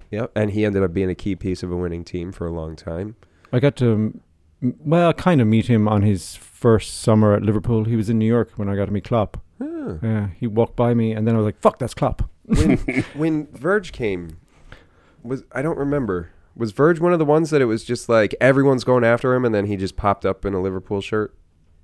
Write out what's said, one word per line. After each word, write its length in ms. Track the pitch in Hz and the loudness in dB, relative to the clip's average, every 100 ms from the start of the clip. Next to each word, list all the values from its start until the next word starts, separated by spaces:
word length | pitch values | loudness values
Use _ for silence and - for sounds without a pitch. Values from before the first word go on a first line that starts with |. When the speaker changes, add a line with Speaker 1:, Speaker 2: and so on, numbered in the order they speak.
| - | -10
Speaker 1:
Yep. 200 | 107 123 104 | -8 -6 -2
And 160 | 107 | -2
he 120 | 104 104 | 0 0
ended 160 | 98 | 2
up 120 | 95 | 0
being 160 | 87 92 | 0 -2
a 60 | 90 | -4
key 200 | 104 90 | -6 -6
piece 260 | 95 90 | -4 -6
of 80 | 90 | -6
a 40 | 87 | -4
winning 280 | 90 85 85 | -4 -6 -8
team 260 | 87 87 | -10 -10
for 160 | 98 87 | -8 -8
a 40 | |
long 240 | 85 80 80 | -6 -10 -12
time. 400 | - 85 104 - _ _ _ | -10 -8 -10 -12 _ _ _
Speaker 2:
I 60 | - | 0
got 160 | 143 - | 0 2
to, 160 | 120 | 2
m-, 300 | 107 110 - _ _ _ _ 123 - 151 | 2 0 -4 _ _ _ _ -6 -4 0
well, 280 | 170 170 | 2 2
kind 280 | 160 185 160 | 2 2 4
of 60 | 110 | 4
meet 200 | 113 107 | 4 4
him 180 | 113 104 | 2 4
on 140 | 107 | 4
his 360 | 104 95 - - | 2 0 -4 -18
first 640 | - - 123 110 - - | -20 -2 4 4 2 -4
summer 320 | - 107 107 | 2 4 6
at 100 | 104 | 4
Liverpool. 400 | 101 107 - 113 | 2 0 0 0
He 140 | 110 117 | 0 -2
was 120 | 104 | 0
in 80 | 113 | 0
New 80 | 110 | 2
York 260 | 120 110 - | 2 0 -4
when 140 | 101 | -4
I 60 | 98 | -2
got 80 | 95 | -2
to 60 | |
meet 120 | 101 | -2
Klopp. 340 | - 120 98 - - _ | -2 -2 -2 -6 -16 _
Speaker 1:
Huh. 340 | 285 330 269 85 | -10 -8 -10 -6
Speaker 2:
Yeah, 260 | 113 110 101 85 | -4 -2 -4 -6
he 80 | 120 | -4
walked 280 | 107 113 - | 0 -2 0
by 180 | 120 | 0
me, 180 | 120 113 | 2 0
and 160 | 110 110 | -2 0
then 80 | 113 | 0
I 20 | |
was 80 | 107 | 0
like, 140 | - | 0
"Fuck, 180 | - - | -2 -2
that's 160 | 117 | -8
Klopp." 340 | - 135 - - - - | -4 -4 -2 -8 -8 -2
Speaker 1:
When, 320 | 214 - - | 2 2 2
Speaker 2:
<laughs> 360 | - 127 - 143 | 0 -4 -4 -4
Speaker 1:
when 320 | 160 156 147 | -2 -2 -4
Verge 400 | 123 147 208 180 | -8 -2 -2 -4
came, 460 | - 113 92 85 82 _ _ - - _ _ _ _ | -6 -4 -4 -8 -16 _ _ -20 -20 _ _ _ _
was, 200 | 117 131 - | -10 -10 -8
I 100 | 123 | -6
don't 160 | 151 165 | -4 -4
remember. 540 | 143 143 113 90 85 - _ - | -2 -2 -2 -4 -6 -16 _ -8
Was 160 | 113 | -6
Verge 280 | - 156 165 | 2 2 4
one 140 | 175 | 2
of 60 | 175 | 2
the 60 | 147 | 2
ones 240 | 156 160 | 2 2
that 100 | 151 | 2
it 40 | 123 | 2
was 180 | 113 | 0
just 260 | - 120 - | -4 -6 2
like, 240 | 113 104 - | 2 2 2
everyone's 420 | 123 135 139 131 | 4 4 4 2
going 200 | 117 127 | 2 2
after 300 | 117 117 131 127 | 4 2 2 0
him, 100 | 123 | 2
and 80 | |
then 140 | 107 101 | 0 0
he 100 | 101 | -2
just 180 | 95 - | -4 -2
popped 300 | 101 98 98 | 0 0 -2
up 200 | 95 101 | -2 -4
in 80 | 98 | -2
a 60 | |
Liverpool 380 | 95 92 90 101 | -4 -4 -6 -6
shirt? 320 | 95 107 104 - _ _ _ _ | -4 -4 -4 -10 _ _ _ _